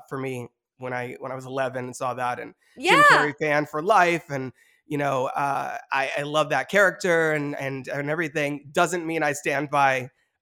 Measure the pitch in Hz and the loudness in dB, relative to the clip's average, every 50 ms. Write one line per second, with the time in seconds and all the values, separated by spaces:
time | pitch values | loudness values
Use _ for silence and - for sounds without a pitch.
0 | - - 143 131 131 135 127 123 120 - _ _ _ _ _ _ 127 127 123 123 | -10 -12 -10 -8 -6 -6 -6 -8 -10 -12 _ _ _ _ _ _ -10 -8 -6 -6
1 | 123 123 131 - 135 131 127 131 131 127 131 135 135 127 123 127 123 127 120 - | -6 -8 -10 -10 -10 -10 -10 -10 -10 -8 -4 -4 -4 -4 -4 -6 -8 -8 -8 -6
2 | 135 123 120 127 123 123 120 117 117 117 - _ _ _ _ 240 269 370 466 571 | -6 -6 -4 -4 -4 -4 -4 -6 -10 -14 -16 _ _ _ _ -4 2 4 6 6
3 | 587 571 466 311 254 147 139 - 160 151 147 147 151 - - 151 165 202 220 190 | 8 8 8 6 4 0 -2 -2 0 2 2 2 0 0 -6 -6 0 4 6 6
4 | 175 170 170 156 - - 143 131 131 127 _ _ _ _ _ _ _ - 151 143 | 6 4 2 -2 -4 -6 -6 -6 -6 -8 _ _ _ _ _ _ _ -6 -4 -2
5 | 143 139 135 131 127 - - 147 143 139 139 139 139 127 - - - - - 135 | 0 0 0 0 -2 -2 -2 -2 -2 0 -2 -2 -4 -6 -8 -10 -8 -4 -2 -2
6 | 135 143 - 143 147 147 147 156 147 147 151 131 131 - 185 202 196 185 - - | -2 -2 -2 -4 -4 0 2 0 2 2 0 -2 0 2 4 4 4 4 2 0
7 | - 180 165 165 160 156 151 151 143 143 143 - 139 135 135 135 127 - 147 143 | 0 2 2 4 4 2 0 0 -2 -4 -6 -6 -6 -6 -6 -8 -8 -6 -6 -4
8 | 143 147 160 170 165 147 - 156 147 143 147 139 - 143 - 180 175 160 180 175 | -4 -4 -2 -2 -4 -4 -2 -2 -2 -2 -4 -6 -10 -4 0 2 2 2 0 -4
9 | 160 165 160 160 151 147 143 - - 160 143 143 151 139 151 139 135 135 131 127 | -4 -2 -2 0 0 0 -2 -2 -2 -2 -2 -2 -2 0 2 4 4 4 2 0
10 | 127 135 _ _ _ _ _ _ | -4 -8 _ _ _ _ _ _